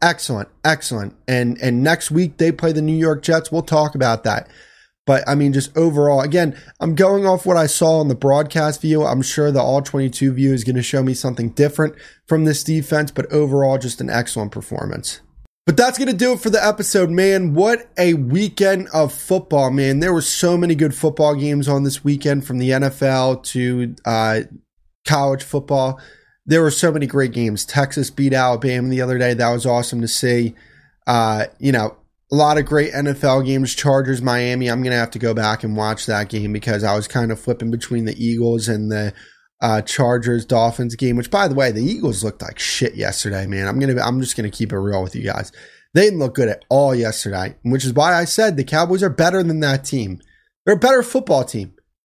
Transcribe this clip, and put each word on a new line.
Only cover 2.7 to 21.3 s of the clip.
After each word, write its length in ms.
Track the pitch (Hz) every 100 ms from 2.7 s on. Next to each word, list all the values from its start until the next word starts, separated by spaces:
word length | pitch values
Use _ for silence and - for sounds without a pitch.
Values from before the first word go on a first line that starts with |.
the 100 | 156
New 160 | 156 160
York 240 | 160 147
Jets. 300 | - 165 165
We'll 100 | 160
talk 320 | 165 156 151
about 300 | 143 123 113
that. 260 | 110 110 - - - _ _ _ -
But, 220 | 135 -
I 80 | 143
mean, 180 | 143
just 220 | 135 131 -
overall, 440 | 165 147 147 139
again, 360 | 143 175 165 - - -
I'm 160 | 165 151
going 320 | 190 202 190
off 180 | 185 185
what 120 | 175
I 100 | 156
saw 320 | - 160 160
on 80 | 147
the 80 | 127
broadcast 680 | 139 143 151 160 151 143
view. 220 | 156 156
I'm 180 | 147 127
sure 300 | 131 - 147
the 100 | 135
All 200 | 127 135
twenty-two 520 | 139 143 135 - 135
view 200 | 127 135
is 100 | 131
gonna 180 | 113 127
show 220 | 120 139
me 100 | 131
something 360 | 127 131 120 117
different 460 | - 147 147 156 156 - _ -
from 180 | 160 160
this 180 | 147
defense, 480 | - 160 139 151 147
but 200 | - 143
overall, 460 | 151 147 139 139 135
just 240 | 123 -
an 80 | 98
excellent 420 | 117 120 - 104
performance. 680 | - - - 101 82 - - - - - _ -
But 100 | 143
that's 220 | 247 254
gonna 140 | 269
do 200 | 190 247
it 60 | 247
for 100 | 226
the 160 | 208 208
episode, 460 | 214 202 202 180
man. 420 | 175 190 196 180
What 380 | 147 208 233 - -
a 180 | 180 165
weekend 720 | 123 160 208 - 196 190 190
of 220 | 160 147
football, 560 | - - 185 180 147 131
man. 300 | 135 135 135
There 140 | 175
were 80 | 170
so 360 | - - 175 175
many 160 | 175
good 220 | 156 156 -
football 400 | 160 151 151